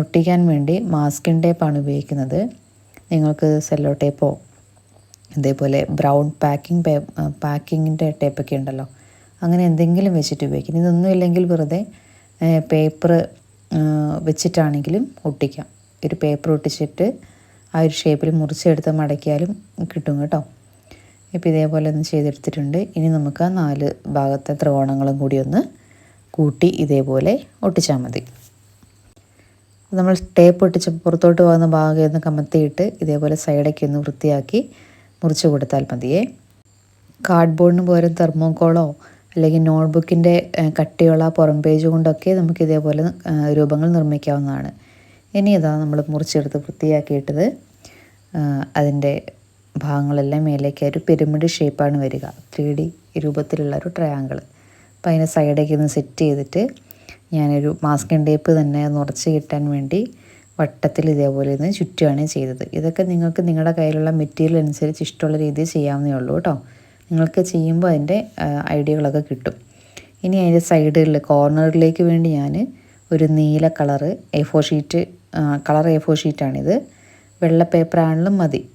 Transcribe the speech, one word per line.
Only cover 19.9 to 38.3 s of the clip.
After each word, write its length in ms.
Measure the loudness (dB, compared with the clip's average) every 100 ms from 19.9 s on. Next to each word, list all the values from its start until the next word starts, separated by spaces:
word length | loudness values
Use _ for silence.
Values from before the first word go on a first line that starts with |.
കിട്ടും 240 | -6 -4 -4
കേട്ടോ. 200 | -2 -4 -6 -16 _ _ _ -20 _ _ _
ഇപ്പം 160 | -4 0
ഇതേപോലെ 360 | 2 0 0 0
ഒന്ന് 140 | -2 -2
ചെയ്തെടുത്തിട്ടുണ്ട്. 680 | -2 -2 -4 -6 -6 -4 -4 -4
ഇനി 140 | -2 0
നമുക്ക് 280 | 0 -2 -2
ആ 40 | -2 0
നാല് 280 | -2 -2 -4 -6 -4 -2
ഭാഗത്തെ 360 | -2 -2 -4 -2
ത്രികോണങ്ങളും 560 | 0 0 0 0 -2 -2
കൂടി 180 | -2 -2
ഒന്ന് 160 | 0 -2 -2 -8 _ _ _ _ _
കൂട്ടി 340 | -2 -2 2 2 2
ഇതേപോലെ 480 | 0 0 2 0 2 0 -4 _ -2
ഒട്ടിച്ചാൽ 320 | 0 0 -2
മതി. 200 | -4 -10 -12 -18 -20 _ _ _ _ _ _ _ _ _ _ _ _ _ _
നമ്മൾ 220 | -2 0 0 2 6
ടേപ്പ് 260 | 8 8
ഒട്ടിച്ച് 260 | 2 2 -2 -2
പുറത്തോട്ട് 380 | -2 4 4 6
പോകുന്ന 240 | 6 6 4 2
ഭാഗം 260 | 2 2 2
ഒന്ന് 140 | 0 -2
കമത്തിയിട്ട് 580 | -4 0 0 0 0 -4 -2
ഇതേപോലെ 360 | -4 -2 0 -2
സൈഡൊക്കെ 400 | 0 0 0 -2 -2
ഒന്ന് 100 | -2
വൃത്തിയാക്കി 640 | -4 -2 0 0 -2 -4 -4 -12 -20 -20 _ _
മുറിച്ച് 240 | -2 0 0
കൊടുത്താൽ 300 | -2 -2 -4 -4
മതിയേ. 320 | -6 -2 -2 -2 -8 _ _ _ _ _ _ _ _
കാർഡ്ബോർഡിന് 600 | 0 2 2 4 4 4 4
പകരം 260 | 2 2 2
തെർമോക്കോളോ 640 | 0